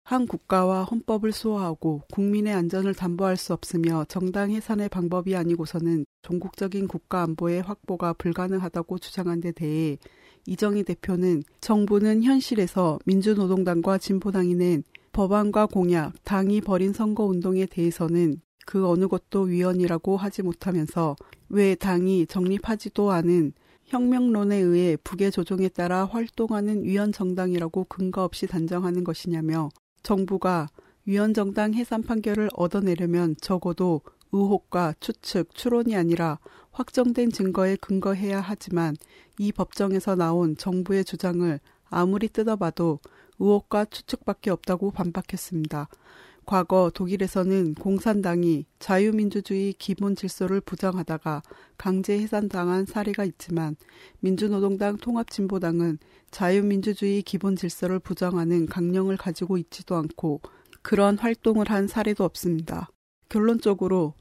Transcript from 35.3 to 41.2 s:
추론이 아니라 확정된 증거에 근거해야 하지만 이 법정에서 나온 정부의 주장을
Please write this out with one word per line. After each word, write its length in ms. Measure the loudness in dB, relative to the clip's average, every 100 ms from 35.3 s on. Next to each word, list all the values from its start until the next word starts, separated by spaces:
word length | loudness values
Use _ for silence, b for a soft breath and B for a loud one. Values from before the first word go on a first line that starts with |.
| -4 -4
추론이 400 | -4 0 2 2
아니라 460 | 2 2 2 0 -4 B B B
확정된 580 | -10 -4 0 2 2 0
증거에 460 | 0 0 2 0 0
근거해야 640 | -2 -2 0 -2 -2 -2
하지만 560 | -4 -8 -4 -2 0 -4 B B B -6
이 140 | -4
법정에서 640 | -2 -4 -2 0 0 0 2
나온 400 | 2 2 2 0
정부의 480 | -2 -2 0 0
주장을 560 | 0 -4